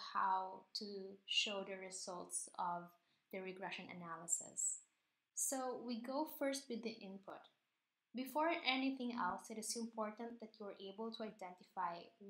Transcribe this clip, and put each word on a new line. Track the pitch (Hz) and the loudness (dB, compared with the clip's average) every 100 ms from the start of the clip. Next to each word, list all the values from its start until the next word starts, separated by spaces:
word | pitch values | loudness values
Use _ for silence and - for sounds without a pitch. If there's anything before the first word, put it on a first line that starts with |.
| - | -2
how | 196 196 190 190 196 - - | 4 6 6 2 -6 -8 -6
to | 208 202 190 196 - | -4 -4 -6 -8 2
show | - 220 196 196 | 4 4 2 -2
the | 190 | -4
results | 190 185 - 180 180 - - - | -6 -6 -4 -6 -2 -4 -4 -2
of | 180 175 175 - _ _ - | 0 0 -4 -14 _ _ -8
the | 190 | -6
regression | 185 185 180 - 180 | -4 -4 -4 -4 -6
analysis. | 180 170 165 170 - - - - - _ _ _ _ _ | -8 -6 -6 0 0 0 0 0 0 _ _ _ _ _
So | - - 269 254 247 | 0 2 2 0 -2
we | 233 226 | -2 -2
go | 247 269 311 - | 0 2 2 2
first | 277 269 - | 2 2 -2
with | 226 | -2
the | 226 - | -2 -4
input. | 196 196 180 151 - _ _ _ _ _ _ 233 | -8 -10 -10 -12 -14 _ _ _ _ _ _ -2
Before | 262 302 330 330 247 | 2 4 6 6 4
anything | 262 269 269 247 233 | 4 4 2 0 2
else, | 180 196 - | 2 2 -4
it | 220 | -4
is | 214 240 | -2 0
important | 226 226 214 220 233 233 | -2 0 -2 0 -6 -6
that | 220 - | -12 -8
you're | 202 - 196 | -8 -6 -8
able | 196 226 | -4 -4
to | 226 | -4
identify | 220 - 180 180 - - 175 170 - - | -6 -6 -10 -10 -10 -2 -2 -2 -8 -14